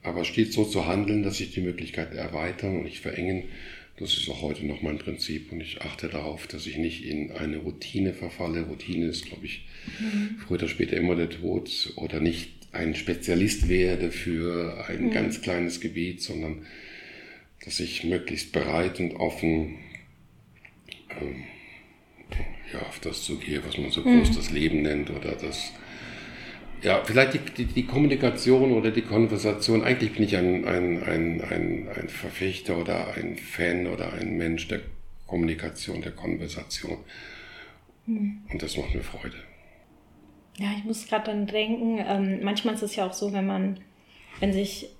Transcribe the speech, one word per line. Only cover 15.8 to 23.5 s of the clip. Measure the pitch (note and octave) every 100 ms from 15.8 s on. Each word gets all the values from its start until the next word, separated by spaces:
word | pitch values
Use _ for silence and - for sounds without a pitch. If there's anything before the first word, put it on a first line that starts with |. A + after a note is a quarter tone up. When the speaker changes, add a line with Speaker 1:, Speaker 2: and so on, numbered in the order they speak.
Speaker 1:
Gebiet, | F2 E2 F2 F2
sondern | - D#2+ D#2+ D#2 - - - - - - - - - - -
dass | -
ich | D#2 - E2
möglichst | F2+ - - -
bereit | D#2+ C#2 D#2+ F2+ -
und | F2 -
offen, | E2+ - E2 D#2+ D2+ - - - - - - - - - - - - - - -
ähm, | C#2+ C2 C2+ - - - - - _ - - - - - -
ja, | - -
auf | -
das | D#2+ -
zugehe, | - - -